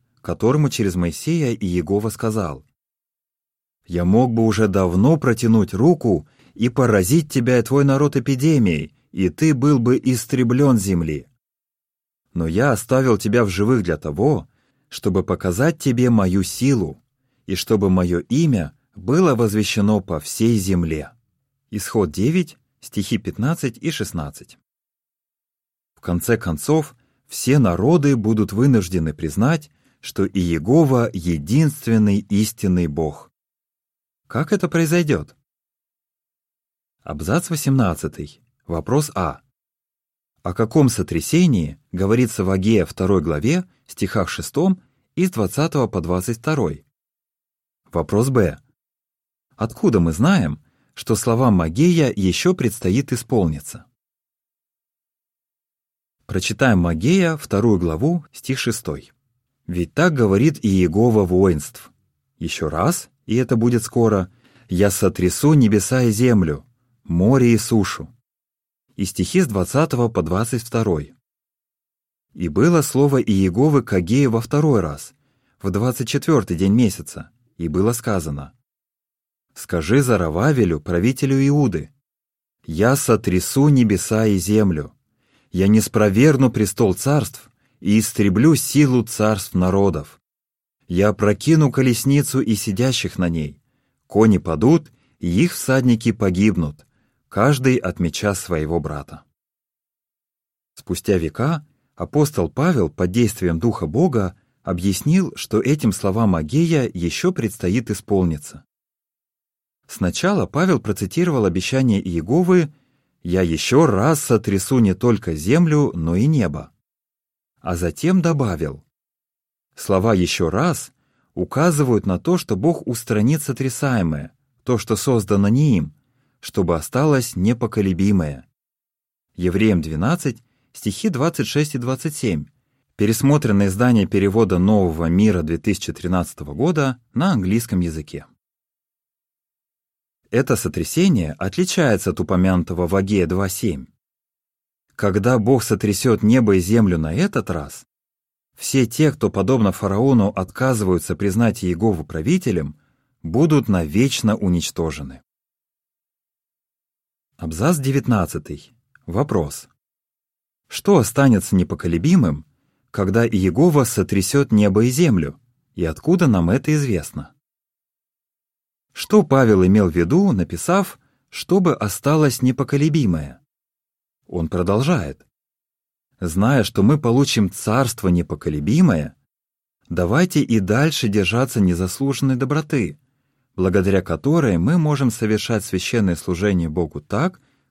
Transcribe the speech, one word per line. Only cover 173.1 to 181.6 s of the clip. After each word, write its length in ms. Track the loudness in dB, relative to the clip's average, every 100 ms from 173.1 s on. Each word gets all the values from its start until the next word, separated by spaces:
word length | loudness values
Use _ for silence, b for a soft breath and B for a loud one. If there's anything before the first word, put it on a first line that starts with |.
| 0 -6 -14 _ _ _ _ _ _ _ _ -10
Он 200 | -6 -4
продолжает: 800 | -2 0 0 0 -2 -4 -12 _ _ _ _ _ _ _ _ _ _
«Зная, 440 | -6 0 2 2
что 200 | 0 2
мы 140 | 2 2
получим 540 | 2 2 2 0 -2
царство 560 | -2 -2 0 0 -2 0
непоколебимое, 1080 | 0 -2 -6 -6 -4 0 2 4 2 -4 -12 _ _ _ _ _ _ -10
давайте 520 | -4 0 0 0 0
и 200 | 0 0
дальше 480 | 0 0 0 -2 -2
держаться 500 | 0 0 0 -2
незаслуженной 800 | 0